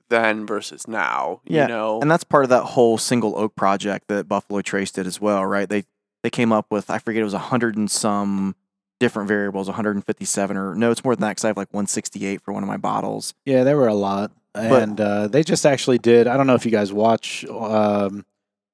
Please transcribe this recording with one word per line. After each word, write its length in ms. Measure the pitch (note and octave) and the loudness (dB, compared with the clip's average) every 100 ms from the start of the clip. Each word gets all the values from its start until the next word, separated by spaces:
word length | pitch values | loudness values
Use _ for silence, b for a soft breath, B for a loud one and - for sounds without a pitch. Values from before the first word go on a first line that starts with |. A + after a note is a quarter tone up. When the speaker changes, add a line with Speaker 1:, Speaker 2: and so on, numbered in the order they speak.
| _ | _
Speaker 1:
then 360 | A#2 A2+ A2 G#2 | 2 2 0 -4
versus 440 | G#2 - D2 - | -6 -8 -14 -10
now. 500 | A2 D2 B1 C#2 F#2 - | -4 -2 -2 -4 -8 -2
Speaker 2:
Yeah, 160 | D#3+ | 0
Speaker 1:
You 40 | C3 | 0
know? 320 | A#2 A2 A2 | 0 -2 0
Speaker 2:
and 100 | C#3+ | 2
that's 140 | E3+ - | 0 4
part 180 | D3 | 2
of 60 | C3 | 6
that 140 | B2 | 4
whole 340 | - - A#2 A2+ | 2 4 4 4
single 360 | - B2 A2 - | 0 0 0 -2
oak 180 | G#2+ - | -4 0
project 540 | G2 G2 G2+ F#2+ - | 0 0 -2 -6 -4
that 180 | G#2 G2 | -4 -2
Buffalo 340 | G2+ - G2+ | -4 -2 -6
Trace 300 | F#2+ G2 G2 | -4 -4 -4
did 160 | - F#2 | -6 -6
as 140 | F2+ | -4
well, 240 | G#2 G2+ F#2+ | 0 0 0
right? 240 | G2+ F#2+ | 0 0
They, 160 | G#2 F#2+ _ _ _ | -4 -4 _ _ _
they 60 | A#2+ | -6
came 220 | - A#2 | 0 2
up 140 | A2 - | 2 0
with, 200 | G#2 - | -4 -4
I 80 | G2+ | -6
forget, 220 | - A2 | -4 -2
it 20 | |
was 100 | G#2+ | -2
a 60 | F#2+ | -4
hundred 380 | - B2+ A#2 G#2+ | -2 -2 0 -2
and 120 | G#2 | -4
some 680 | - A2+ G#2 G2+ G2 G2 F#2 _ _ _ _ | -2 -2 -2 -2 -2 -4 -6 _ _ _ _
different 300 | B2 A2 G2+ | -2 -2 -2
variables, 400 | G#2 G2+ G2 F#2+ | -2 -2 -4 -6
a 40 | |
hundred 220 | F#2+ G#2+ G2+ | -4 -2 -2
and 100 | G2 | -4
fifty-seven, 520 | G#2+ G2 - G2 G2 | -6 -4 -2 -2 -4
or 180 | G2 F2+ | -6 0
no, 160 | A#2 | 0
it's 140 | A#2 C3 | 0 -2
more 100 | A#2 | -2
than 60 | |
that 160 | A2 G2 | -2 -2
'cause 80 | A2+ | -2
I 20 | |
have, 80 | G2+ | -2
like, 160 | G2 | -4
one 140 | G2+ G2+ | -4 -4
sixty-eight 540 | - - G2 G2 G2+ | -4 -6 -8 -8 -8
for 100 | - | -8
one 120 | G2+ | -8
of 40 | G2 | -6
my 100 | G2+ | -6
bottles. 560 | G2+ G#2 G2+ G#2+ - - - | -4 -4 -4 -8 -10 -12 0
Speaker 3:
Yeah, 180 | C3 | 2
there 140 | B2+ D3 | 4 4
were 100 | B2 | 4
a 60 | |
lot. 380 | G#2+ G2 G2 G#2+ - _ | 2 0 -2 -6 -10 _
Speaker 2:
But 280 | - A2+ B2+ | -6 2 4
Speaker 3:
And, 180 | A2 G#2 | 2 -2
uh, 280 | G#2 G#2 G#2 | -2 0 0
they 160 | B2+ | 0
just 240 | D#3+ D#3+ D3+ | 2 2 2
actually 320 | C3+ - A#2+ | 2 2 2
did, 260 | A#2 A#2 A#2 | 6 6 6
I 100 | C3 | 4
don't 120 | C3+ | 4
know 80 | B2 | 4
if 100 | A#2+ | 4
you 60 | |
guys 200 | A2 G2+ | 0 0
watch, 540 | G2+ A2+ A2+ - - - | 2 2 2 -2 -12 -12
um, 800 | A2 A2 G#2+ G#2+ G#2 G2+ G2+ F#2+ _ _ _ _ | -10 -2 2 2 2 -2 -6 -14 _ _ _ _